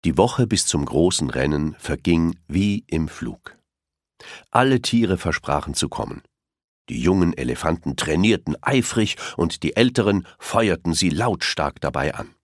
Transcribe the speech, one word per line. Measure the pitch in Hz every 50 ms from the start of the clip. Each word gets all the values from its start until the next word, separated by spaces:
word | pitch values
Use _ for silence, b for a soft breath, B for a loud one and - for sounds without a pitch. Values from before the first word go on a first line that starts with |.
| -
Die | 85 - -
Woche | 101 120 - - 123 104
bis | 104 92 -
zum | - - 80 71
großen | 69 - 73 85 90 - - - 67
Rennen | - 64 65 71 76 71 76 78 78 -
verging | - - 78 - _ 87 85 82 82 82 87 - _ _
wie | - 92 98 104 101 - - _
im | - 82 80 78
Flug. | - - - 87 - - _ - - _ _ _ _ _ _ _ _ _ _ _ _ B B B B B B B
Alle | - 117 131 135 135 120
Tiere | - - - 120 117 95 95 87
versprachen | - 87 78 - - - 71 73 - - -
zu | - - -
kommen. | - - - - - - _ _ _ _ _ _ _ _ _ _ _ _ _ -
Die | 58 55
jungen | 62 - 95 98 87 85 - -
Elefanten | 65 62 62 - - 82 82 80 - 76 67
trainierten | - - 78 78 82 95 110 107 - - - 73 -
eifrig | - - 135 131 120 - - 117 110 104 - B B B B B
und | 85 87 - - -
die | - -
Älteren | - 120 127 123 - 107 104 101 98 87 B B B
feuerten | - - - 113 117 104 87 78 _ 87 82
sie | 80 92 87
lautstark | 76 78 113 123 98 82 - - - - 76 71 - -
dabei | - 71 69 69 67 73 -
an. | - - - _ _